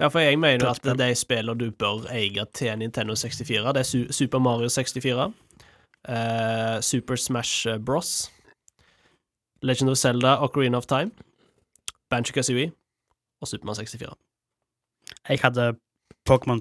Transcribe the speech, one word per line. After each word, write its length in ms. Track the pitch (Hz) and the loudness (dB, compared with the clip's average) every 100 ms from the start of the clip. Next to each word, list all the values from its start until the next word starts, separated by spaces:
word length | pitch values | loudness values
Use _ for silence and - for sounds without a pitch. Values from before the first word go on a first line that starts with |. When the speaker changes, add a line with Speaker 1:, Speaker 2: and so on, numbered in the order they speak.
Speaker 1:
Ja, 80 | 151 | 0
for 100 | 170 | 4
jeg 180 | 151 147 | 4 6
mener 200 | 160 127 | 6 4
jo 100 | 123 | 2
at 80 | - | 0
Speaker 2:
Touchpad. 160 | 135 127 | 0 2
Speaker 1:
de 160 | 123 120 | 2 0
spillene 400 | - 120 113 117 | 0 -2 -2 -2
du 160 | 117 | -4
bør 320 | 107 104 107 - | -2 -2 -2 -4
eie 360 | 123 101 98 107 | -2 -2 -2 -6
til 240 | - 123 107 | -4 -4 -2
Nintendo 380 | 110 113 107 107 | -4 -4 -4 -4
sekstifire, 560 | 120 - 113 110 113 | -6 -8 -4 -2 0
det 120 | 139 127 | 0 0
er 20 | |
Su-, 240 | 131 120 | -2 -2
Super 280 | - 131 131 | -2 0 2
Mario 240 | 127 117 120 | 2 2 0
sekstifire, 600 | - 127 - 131 123 165 226 _ - - _ _ _ | -2 -4 -4 -2 0 -2 -6 _ -20 -20 _ _ _
eh, 760 | - 117 113 113 113 110 113 113 | -8 -4 -2 0 0 0 -2 -2
Super 340 | - 127 - 123 | -2 -2 -2 -4
Smash, 500 | - 123 117 - 117 | -2 -2 -2 -2 -2
eh, 100 | 110 | -4
Bros, 520 | 110 143 170 - - - _ _ _ _ _ _ _ _ _ _ _ _ | -2 -2 -2 -6 -6 -12 _ _ _ _ _ _ _ _ _ _ _ _
Legend 260 | 131 127 131 | -2 2 2
of 40 | 131 | 2
Zelda, 380 | 131 123 131 135 | 2 4 4 4
Ocarina 320 | 143 143 131 123 | 2 2 2 0
of 80 | - | 0
Time, 200 | 135 185 - - _ _ _ _ _ - - - | -2 -2 -8 -20 _ _ _ _ _ -16 -14 -4
Banjo-Kazooie 600 | 120 120 - 127 123 156 - _ _ _ _ _ - | -2 -2 -2 0 0 -2 -6 _ _ _ _ _ -14
og 60 | - | -12
Supermann 280 | - 87 107 | -10 -8 -8
sekstifire. 380 | 110 117 - - _ _ _ _ _ _ _ _ - - - | -10 -12 -16 -18 _ _ _ _ _ _ _ _ -20 -12 -2
Speaker 2:
Jeg 100 | 135 | 2
hadde 380 | 127 120 120 117 _ _ _ - - | 2 4 0 0 _ _ _ -6 4
Pokémon 320 | 131 131 120 | 4 4 -2